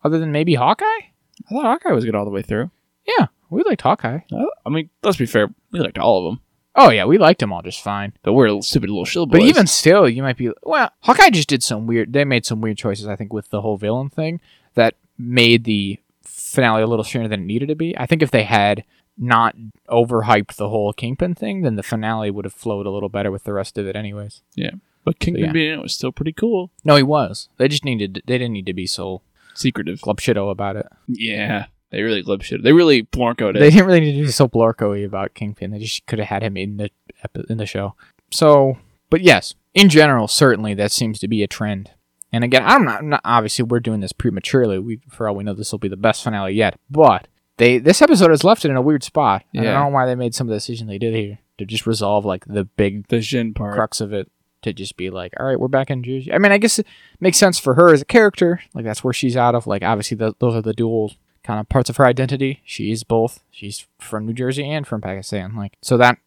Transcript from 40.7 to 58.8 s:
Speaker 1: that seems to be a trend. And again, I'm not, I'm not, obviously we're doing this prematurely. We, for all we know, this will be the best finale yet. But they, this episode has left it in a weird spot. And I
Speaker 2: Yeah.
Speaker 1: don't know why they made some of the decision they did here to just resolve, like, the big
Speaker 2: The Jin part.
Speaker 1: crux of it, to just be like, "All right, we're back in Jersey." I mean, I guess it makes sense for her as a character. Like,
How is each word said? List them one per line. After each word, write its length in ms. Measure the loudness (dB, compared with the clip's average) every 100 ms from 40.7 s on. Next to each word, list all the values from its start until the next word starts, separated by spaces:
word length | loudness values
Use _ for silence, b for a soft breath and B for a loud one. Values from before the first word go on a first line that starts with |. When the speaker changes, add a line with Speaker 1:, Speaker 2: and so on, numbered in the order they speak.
| -2
Speaker 1:
that 160 | -2
seems 280 | -2 -4 -4
to 80 | -4
be 160 | -2
a 40 | -2
trend. 440 | -4 -6 -6 -10 _ _ _ -8
And 120 | -4
again, 180 | 2 2
I'm 220 | 6 4 4
not, 140 | -2
I'm 100 | -4
not, 120 | -4 2
obviously 380 | 0 2 -2 -2
we're 140 | -2
doing 220 | -2 -6
this 100 | -6
prematurely. 640 | -4 -4 -4 -2 0 2 -2
We, 220 | -6 -10 _
for 180 | -8 -6
all 80 | -6
we 80 |
know, 100 | -6 -8
this 160 | -8
will 80 | -8
be 80 | -8
the 100 | -2
best 260 | 0 0
finale 300 | -4 -6 -4
yet. 260 | 0 0 -2 _
But 380 | 4 6 6 -2 _ _ 2
they, 220 | 4 4
this 220 | 4 6
episode 260 | 6 8 6
has 140 | 6
left 220 | 4 2 2
it 40 |
in 60 | 0
a 40 |
weird 220 | 0 0
spot. 400 | -2 0 0 0 _
And 80 | -6
I 40 | -2
Speaker 2:
Yeah. 80 |
Speaker 1:
don't 120 | 0 0
know 60 | 0
why 100 | 0
they 80 | -2
made 200 | -4 -6
some 100 | -6
of 20 |
the 60 | -6
decision 280 | -6 -10 -10
they 120 | -6
did 160 | -4 -4
here 240 | -6 -12 _ _
to 80 | -10
just 220 | -8 -4
resolve, 360 | -2 0 0 -2
like, 200 | -6 -6
the 200 | -6 -6
big 420 | -2 -2 -2 -4
Speaker 2:
The 120 | -4
Jin 340 | -2 -4 -4 -6
part. 180 | -6
Speaker 1:
crux 260 | -4 -4 -4
of 140 | -8
it, 180 | -8 -10 _ _ _
to 120 | -10
just 220 | -10 -12 -12
be 120 | -12
like, 240 | -10 -14 -8
"All 60 | -4
right, 120 | -2
we're 80 | 0
back 200 | -2 -2
in 140 | -6
Jersey." 280 | -6 -8 -2
I 40 | 2
mean, 140 | 4
I 60 | 4
guess 220 | 2 0
it 80 | -6 b b b
makes 180 | 0 4
sense 200 | 4 2
for 140 | 0 6
her 160 | 8
as 80 | 6
a 40 | 6
character. 560 | 4 4 4 0 0 -6
Like, 120 | -10